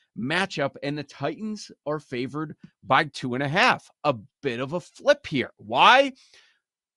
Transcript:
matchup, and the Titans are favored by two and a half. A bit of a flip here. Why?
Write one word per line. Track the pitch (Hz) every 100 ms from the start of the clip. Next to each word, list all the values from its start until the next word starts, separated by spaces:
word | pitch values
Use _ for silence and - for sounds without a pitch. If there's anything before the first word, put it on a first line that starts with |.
| _ -
matchup, | 123 175 190 160 139 -
and | 143 147
the |
Titans | - - 143 165 214 208 - - 143
are | 151
favored | - 123 135 143 156 - - _
by | 104 135 160
two | - 127
and | 127
a | 143
half. | 180 240 170 - _
A | 151 117 - _
bit | 135 117
of | 131
a | 170
flip | - - 262 294 -
here. | 139 98 _
Why? | 107 127 190 254 277 269 _ _ _ _ _ _ _